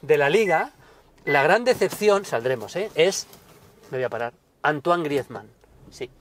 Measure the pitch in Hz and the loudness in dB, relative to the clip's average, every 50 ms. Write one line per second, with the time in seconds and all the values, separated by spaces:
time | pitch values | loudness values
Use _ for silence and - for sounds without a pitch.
0 | - 135 151 147 143 143 156 214 226 190 165 160 208 285 - _ - - - _ | 2 2 2 4 4 4 4 2 2 4 2 0 0 -2 -8 _ -20 -20 -20 _
1 | _ _ _ _ _ - 143 143 135 156 180 226 240 247 247 - 208 175 - - | _ _ _ _ _ 0 2 2 4 4 4 2 2 0 0 2 0 -2 -2 0
2 | 208 208 202 196 202 - - 120 117 131 131 120 107 98 - 175 202 220 - - | 2 2 2 2 0 -2 -6 -4 -2 -2 -2 -2 -4 -8 -8 -8 -8 -6 0 2
3 | 160 185 190 - - - - - _ _ - - - - _ _ _ - - 127 | 2 2 2 -2 -10 -12 -18 -20 _ _ -20 -20 -20 -20 _ _ _ -10 -8 -6
4 | 127 120 - 113 120 117 - _ _ _ _ _ - 139 151 147 131 170 175 175 | -6 -4 -6 -6 -8 -8 -10 _ _ _ _ _ -2 -2 -2 -2 0 -2 0 0
5 | 170 147 143 139 123 - 120 101 104 107 110 _ _ _ _ - - - - - | 0 -2 -2 -4 -4 -6 -12 -16 -16 -18 _ _ _ _ _ -20 -20 -20 -16 -16
6 | 135 123 _ _ | -16 -16 _ _